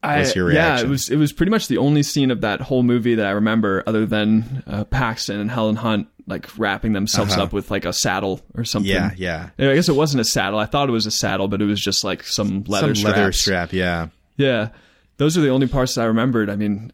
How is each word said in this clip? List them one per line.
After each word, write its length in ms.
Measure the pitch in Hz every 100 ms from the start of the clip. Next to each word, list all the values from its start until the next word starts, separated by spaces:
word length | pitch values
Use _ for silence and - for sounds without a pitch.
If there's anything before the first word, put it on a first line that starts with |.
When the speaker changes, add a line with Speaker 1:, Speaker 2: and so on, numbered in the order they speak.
Speaker 1:
I, 160 | 151 147
Speaker 2:
what's 160 | 135
your 160 | 95 90
Speaker 1:
yeah, 140 | 151 165
Speaker 2:
reaction? 180 | 131 120
Speaker 1:
it 20 |
was, 180 | 139 -
it 40 | 151
was 160 | 147
pretty 180 | - 175
much 180 | 190 -
the 100 | -
only 240 | 143 147
scene 300 | 143 - 131
of 80 | 117
that 200 | 107 98
whole 220 | 120 131
movie 320 | 123 120 117
that 120 | 113 101
I 40 |
remember, 540 | 101 107 113 107 95 -
other 200 | 110 110
than, 580 | 107 107 110 113 131 -
uh, 160 | 101
Paxton 540 | 104 131 123 107 - 101
and 100 | 104
Helen 280 | 123 110 110
Hunt, 320 | 113 107 - _ -
like, 220 | 92 - -
wrapping 360 | 107 98 110
themselves 400 | 101 101 - 104
Speaker 2:
Uh-huh. 100 | 95
Speaker 1:
up 80 | 98
with, 180 | 101 -
like, 140 | 101
a 80 | 87
saddle 480 | 90 - 92 101 92 - -
or 80 |
something. 260 | 117 104 98
Speaker 2:
Yeah, 220 | 95 101 92
yeah. 340 | 90 80 85 -
Speaker 1:
I 180 | 135 139
guess 120 | 175
it 60 |
wasn't 260 | 139 156 139
a 40 |
saddle. 340 | 110 - 98 107
I 80 | 107
thought 220 | 143 139
it 40 |
was 140 | 113 107
a 60 |
saddle, 340 | - 110 98 98
but 160 | 101
it 40 | 104
was 140 | 104
just, 220 | - 95
like, 220 | 101 90
some 400 | - - 101 98 101
leather 260 | 101 147 117
Speaker 2:
Some 80 | 104
leather 200 | 98 98
Speaker 1:
straps. 80 | 92
Speaker 2:
strap, 320 | - 92 85
yeah. 360 | 92 90 85 80 _ _ -
Speaker 1:
Yeah. 340 | 139 120 110 - _ _ _ _
Those 200 | 147 170
are 40 |
the 80 | 147
only 180 | 131 131
parts 260 | 139 127
that 80 | -
I 40 | 113
remembered. 440 | 113 127 117 104
I 60 | 101
mean, 340 | 107 101 117